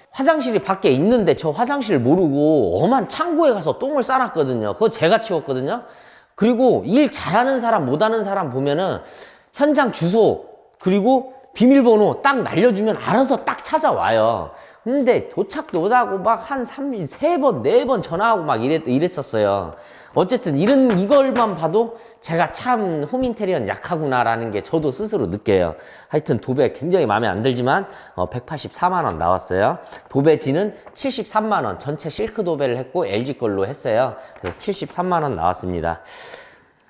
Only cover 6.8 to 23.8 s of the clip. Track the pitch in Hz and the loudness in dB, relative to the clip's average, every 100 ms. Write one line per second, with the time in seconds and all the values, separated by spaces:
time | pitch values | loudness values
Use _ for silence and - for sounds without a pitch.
6.8 | 98 233 294 - - 196 254 269 233 220 | 2 2 2 0 -2 0 2 0 0 0
7.8 | 131 147 220 226 196 196 165 127 139 143 | 0 0 0 0 -2 -2 -4 -2 -2 0
8.8 | 185 110 - - - - _ - 294 285 | -2 -4 -8 -20 -20 -20 _ -2 2 2
9.8 | 254 - 165 214 190 87 - - _ _ | 0 0 0 4 4 2 -6 -20 _ _
10.8 | 185 196 202 262 254 - - - 247 277 | 0 2 4 2 0 -14 -12 2 6 6
11.8 | 247 214 196 127 277 269 185 165 240 196 | 6 6 4 2 0 0 -2 2 2 2
12.8 | 220 190 - 202 262 269 - - - 311 | 0 -2 0 2 2 0 -4 -8 -4 0
13.8 | 302 202 175 113 110 110 80 - - - | 0 0 2 4 4 2 -4 -12 -20 -12
14.8 | 220 277 254 202 - - 208 302 302 175 | -4 0 2 2 0 -6 -6 -6 -6 -2
15.8 | 180 247 226 196 185 226 - 277 240 - | 2 2 0 -2 0 -2 -2 -6 -6 -8
16.8 | 277 233 147 - 302 349 269 160 113 233 | -8 -6 -8 -2 0 2 2 0 2 2
17.8 | 247 247 - 165 226 214 151 117 120 160 | 2 -2 -2 -2 0 0 0 -2 0 -2
18.8 | - 127 170 - 135 113 104 98 85 - | 0 0 0 -4 -4 0 2 2 -2 -10
19.8 | - - - - 185 247 185 139 196 277 | -20 -20 -6 -2 0 0 -2 0 2 4
20.8 | 262 190 202 285 269 247 220 170 156 196 | 4 2 2 4 4 2 0 0 -2 0
21.8 | 226 - - - - 165 160 - 247 240 | -2 -6 -20 -16 -4 -2 -2 -2 -2 0
22.8 | 196 160 147 254 254 220 202 175 101 98 | 0 -4 -4 -2 -4 -2 -2 -2 -2 -6